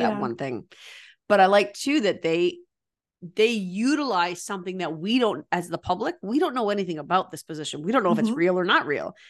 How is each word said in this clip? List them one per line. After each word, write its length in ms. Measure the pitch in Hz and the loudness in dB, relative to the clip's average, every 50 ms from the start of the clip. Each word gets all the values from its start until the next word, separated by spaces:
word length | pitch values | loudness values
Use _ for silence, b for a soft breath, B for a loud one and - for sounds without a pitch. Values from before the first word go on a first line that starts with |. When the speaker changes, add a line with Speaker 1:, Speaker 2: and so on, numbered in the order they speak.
| 240 226 208 | -2 -2 -2
Speaker 1:
Yeah. 60 | 202 | -2
Speaker 2:
one 160 | - 123 117 | -4 -6 -6
thing. 300 | - 139 135 123 104 90 B B B B B B B B B B B _ - | -6 -8 -8 -8 -8 -12 B B B B B B B B B B B _ 2
But 100 | 208 196 | 6 6
I 60 | 190 | 8
like, 280 | 190 202 202 202 - - | 8 6 6 4 2 -4
too, 280 | - - 269 294 311 | -6 -2 0 0 2
that 200 | 214 190 165 - | 2 0 0 0
they, 360 | - 165 165 170 175 180 - - - _ _ _ _ _ _ _ _ _ _ _ 185 170 - | 0 0 2 2 2 0 -2 -4 -12 _ _ _ _ _ _ _ _ _ _ _ -20 -6 0
they 140 | - 214 233 | 2 2 2
utilize 920 | 240 214 190 180 180 196 226 262 302 294 294 254 202 180 175 180 175 - - | 2 0 -4 -4 -4 0 0 2 2 2 0 0 0 0 0 0 -2 -6 -8
something 360 | - 202 190 175 190 185 185 | -8 -8 -8 -8 -8 -6 -6
that 180 | 175 156 165 | -6 -6 -6
we 220 | 156 160 202 233 262 | -6 -2 0 2 2
don't, 260 | 240 214 175 143 - _ | 2 2 0 -2 -4 _
as 180 | - 180 175 180 | -4 -4 -2 -4
the 80 | 165 | -6
public, 380 | 165 - - 185 190 220 311 - - - | -4 -2 -2 -2 -2 -2 -6 -6 -6 -6
we 160 | 190 233 311 | -4 0 0
don't 160 | 370 320 247 | 0 0 0
know 160 | 262 226 202 | -2 -2 0
anything 260 | 202 202 190 180 170 | 0 -2 -2 -4 -6
about 320 | 151 143 139 175 190 180 - | -8 -2 0 0 0 0 -2
this 120 | - 147 - | -8 -16 -14
position. 400 | - 160 151 147 - - 147 151 | -12 -10 -10 -10 -8 -8 -6 -4
We 80 | 180 | 0
don't 120 | 233 262 208 | 0 2 2
know 80 | - | 2
if 60 | - 220 | 2 2
it's 80 | 226 214 | 2 0
Speaker 1:
Mm-hmm. 80 | 233 | 0
Speaker 2:
real 220 | 160 170 185 180 185 | 2 2 2 2 2
or 60 | 180 | 2
not 220 | 185 247 320 - | 2 2 2 0
real. 260 | - 143 104 76 - b b b | 0 -2 -4 -4 -6 b b b